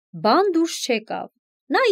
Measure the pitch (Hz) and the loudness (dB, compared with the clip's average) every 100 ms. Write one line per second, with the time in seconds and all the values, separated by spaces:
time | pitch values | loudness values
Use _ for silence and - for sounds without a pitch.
0 | _ 170 208 294 403 330 330 - - 220 | _ -4 2 2 2 0 -2 -4 -4 -4
1 | 220 190 - _ _ _ - 359 494 | -4 -10 -10 _ _ _ -4 0 2